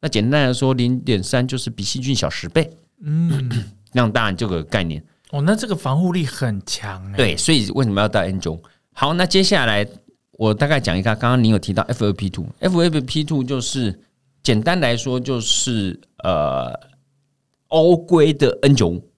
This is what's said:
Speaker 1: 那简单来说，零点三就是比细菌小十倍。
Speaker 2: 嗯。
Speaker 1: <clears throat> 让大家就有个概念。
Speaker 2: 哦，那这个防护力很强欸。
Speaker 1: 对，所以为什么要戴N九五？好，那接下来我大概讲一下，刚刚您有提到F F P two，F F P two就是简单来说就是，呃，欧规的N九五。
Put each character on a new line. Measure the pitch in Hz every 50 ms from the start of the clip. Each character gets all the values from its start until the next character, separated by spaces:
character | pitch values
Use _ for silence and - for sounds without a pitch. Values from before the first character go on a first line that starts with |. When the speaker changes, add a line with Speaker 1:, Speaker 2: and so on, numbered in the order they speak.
Speaker 1:
那 | - 156
简 | - 110 104 117
单 | 139 151 143
来 | 127 127
说， | - - 131 131
零 | 123 123 120 127 127
点 | - - 120 98 90
三 | - - 127 123
就 | 127 131 127
是 | - -
比 | 113 - 101
细 | 95 - 131
菌 | 127 131 139
小 | 110 - 76
十 | - - - 85
倍。 | - 160 160 160 - _ _ _ _ _
Speaker 2:
嗯。 | 214 151 151 160 170 170 160 139 135 123 117 117 104 -
Speaker 1:
<clears throat> | - _ _ _ _
让 | 127 123 110
大 | 104 123 113
家 | 104 95
就 | 87 120
有 | 107 92
个 | 85 78
概 | - - 110 92
念。 | 85 78 76 - _ _ _ _ _
Speaker 2:
哦， | - 143 139
那 | 165 208
这 | 220 - 233
个 | -
防 | 165 - 139 131 151
护 | 180 180 175
力 | 185 165
很 | 131 - - 139 120 107 98 95
强 | - - - - 104 98 95 92 98 101
欸。 |
Speaker 1:
对， | 98 233 - 76
所 | 71 - - 160
以 | 147 107 95 -
为 | 127 135
什 | 113 101
么 | 98
要 | 104 107
戴 | 90 107 90
N | 90 95 95
九 | - 85 80
五？ | 82 - - _ _ _ _ _
好， | - - 139 156
那 | 175 180
接 | 180 180 190 190
下 | 190 202 170 131
来 | 113 107 104 104 104 - - _ _ _ _ _ _ _
我 | _ 110 110 107
大 | 104 -
概 | 143 156 139
讲 | - - 82 92
一 | 95
下， | 113 110
刚 | 104 - 120
刚 | 123 127 117
您 | 110 110
有 | 101
提 | - - 98
到 | 101 -
F | - - - 117
F | 104 98
P | - - 95
two，F | 90 - 82 - - _ - 190 185 170
F | 170 175 156 151
P | 131 127 - 156 151
two | 147 160 143 131
就 | 120 143 131
是 | 120 - - 135 123 107 90 - _ _ _ _ _ _ _ _ _
简 | - 117 107
单 | 107 165 175 185
来 | 156 123 117
说 | 113 - 135 127 127
就 | 120 135 131 120
是， | 110 - - - - 139 123 110 101 95 87 - - _ _ _ -
呃， | - 92 78 73 71 65 67 64 62 62 - - _ _ _ _ _ _ _ _ _ _ _ _ _ _ _ _
欧 | _ - 160 160 170 180
规 | 165 170 - 180 165 151 151 151
的 | 143 143 127 - - -
N | 143 143
九 | 117 107
五。 | 85 85 90 - _ _